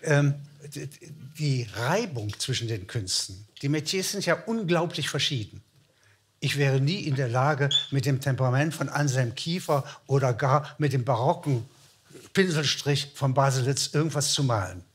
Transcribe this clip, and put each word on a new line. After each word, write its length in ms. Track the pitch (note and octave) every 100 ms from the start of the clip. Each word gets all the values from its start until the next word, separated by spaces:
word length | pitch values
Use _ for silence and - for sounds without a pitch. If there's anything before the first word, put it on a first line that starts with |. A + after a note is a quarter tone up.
ähm, 320 | - D3 D3 C#3+ - -
d-, 240 | D3+ C#3+ C#3+
d-, 260 | - - - C3 -
die 300 | D3 B2+ A2+
Reibung 640 | G2+ B2 F#3 A#3 B2+ G#2 -
zwischen 300 | - A#2+ A2+
den 180 | A2 F#2
Künsten, 580 | A#2+ F#2 - - F#2+ - -
die 80 | C#3
Metiers 440 | D3+ D3 F#3+ F#3
sind 120 | G#3
ja 100 | F3
unglaublich 760 | E3 - A3+ F#3 E3+ E3+ - -
verschieden. 540 | D3 - C3+ G#2 - _ _ _ _ _ _ _ _
Ich 180 | D3 C#3+
wäre 240 | C#3 C3+
nie 200 | C3+ G3
in 160 | D3 C3+
der 120 | C3
Lage, 400 | B2 C#3 D3 C#3 - -
mit 160 | C3+ C3+
dem 140 | C3
Temperament 520 | C#3+ C3 C3 C3 D#3
von 160 | - C3+
Anselm 460 | C#3+ D3 B2+ A#2+
Kiefer 480 | - D#3 F3+ F3 D3 C3 - -
oder 260 | C3+ C3
gar 440 | A2+ C#3+ C#3+ D3 -
mit 140 | D3+
dem 120 | C3
barocken 640 | A#2+ A#2+ B2+ - D3 B2+ G#2+ - - _ _ - -
Pinselstrich 800 | - F#3 D#3 C#3+ - C#3+ C#3 - -
von 180 | C#3
Baselitz 560 | B2+ C3+ C3 B2+ C#3 -
irgendwas 400 | C#3+ D#3+ D3 C#3
zu 120 | -
malen. 400 | C3+ A2+ F#2 F2+ -